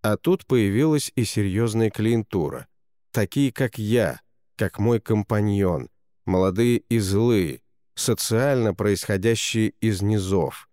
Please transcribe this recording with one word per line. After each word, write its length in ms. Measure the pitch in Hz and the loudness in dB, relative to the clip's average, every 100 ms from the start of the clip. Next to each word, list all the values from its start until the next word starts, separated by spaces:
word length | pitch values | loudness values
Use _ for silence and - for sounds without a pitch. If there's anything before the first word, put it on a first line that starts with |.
А 160 | 110 104 | 0 -2
тут 300 | - 185 - | 0 -2 2
появилась 640 | 127 101 101 156 151 - - | 2 4 2 2 0 -2 -4
и 80 | |
серьезная 640 | 110 - 101 92 117 110 110 | -2 0 -2 0 0 2 0
клиентура. 760 | - 107 117 107 98 73 65 - _ _ _ _ | 0 0 0 -2 -4 -4 -6 -14 _ _ _ _
Такие, 400 | - 101 - 139 | -2 -2 0 -2
как 280 | - 131 - | 0 -4 -2
я, 420 | 104 117 95 64 _ _ _ - | 0 2 0 -4 _ _ _ -4
как 220 | 98 - | -4 0
мой 220 | 104 117 | 0 0
компаньон, 880 | - 107 104 107 104 101 98 82 58 _ _ _ | 0 -2 0 0 0 0 0 -2 -6 _ _ _
молодые 540 | - 92 95 92 120 120 | -2 2 2 2 0 0
и 200 | - 117 | 0 -2
злые, 600 | 98 98 117 113 85 64 _ _ _ | 0 0 2 2 0 -6 _ _ _
социально 800 | - - 113 - 113 135 131 110 | -8 -2 -2 0 0 2 2 0
происходящие 960 | 92 104 98 - 101 104 113 - 113 110 - | 0 0 -2 -2 -2 0 0 -2 -2 -2 0
из 220 | 113 98 | -2 0
низов 680 | 101 107 92 98 73 - - | 0 0 0 -2 -2 -6 -20